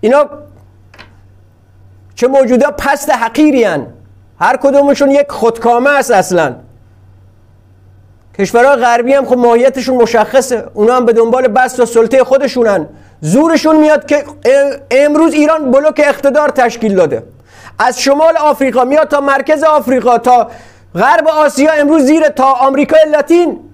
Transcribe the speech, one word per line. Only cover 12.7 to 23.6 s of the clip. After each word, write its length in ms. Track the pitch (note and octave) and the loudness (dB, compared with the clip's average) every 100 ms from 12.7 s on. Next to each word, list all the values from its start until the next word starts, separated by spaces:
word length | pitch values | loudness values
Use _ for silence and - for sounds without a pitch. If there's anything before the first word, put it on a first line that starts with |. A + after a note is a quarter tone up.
| F#3+ D3+ - - _ | -2 -4 -16 -20 _
زورشون 540 | D3+ G#3+ D#4+ D#4+ D#4 D#4 | -2 0 2 0 2 2
میاد 300 | D4+ D4+ - | 2 0 0
که 120 | D4 | -4
ا-، 60 | - - B3+ C#4 C#4 C#4 - | -4 -6 0 0 0 -4 -2
امروز 420 | B3+ D4 D4+ E4 | 0 2 2 0
ایران 380 | D4+ D4+ D#4+ C#4 | 2 0 0 0
بلوک 300 | C4 D4+ D4+ | 0 0 0
اقتدار 460 | D4 C#4+ C#4 C#4 D4 | -2 0 -2 0 -2
تشکیل 460 | B3+ A#3+ A#3 A3 F#3+ | 0 -2 -2 -2 0
داده، 280 | D#3+ B2+ - - _ - - - | -2 -4 -10 -20 _ -20 -20 -4
از 220 | A#3 A#3+ | -4 -2
شمال 360 | C4+ C#4 D#4+ E4 | -2 2 2 2
آفریقا 480 | D4+ C#4 C4+ A#3 B3 | 0 -2 -2 -2 0
میاد 220 | D4 D4+ | 0 0
تا 140 | C#4+ | -2
مرکز 420 | C#4 C4+ C4+ D#4 | -2 -2 -2 0
آفریقا 540 | D#4 D4+ A#3 B3+ A#3+ A#3 | 2 0 0 -2 0 0
تا 340 | B3 B3 A3 - - _ _ E3+ | 2 0 0 -10 -20 _ _ -2
غرب 320 | A#3 E4 D#4 | 0 2 0
آسیا، 440 | D#4 D4+ - D4+ | 0 -2 0 0
امروز 320 | D#4 C#4+ D#4+ | 0 0 2
زیر، 260 | C4 D#4+ D#4 | 2 2 0
تا 220 | - C4+ | 0 0
آمریکای 460 | C4 C4+ C4+ D4 D#4+ D#4 | 0 0 0 2 2 2
لاتین. 480 | D4 D4 E4+ E4+ - | 0 0 0 0 -6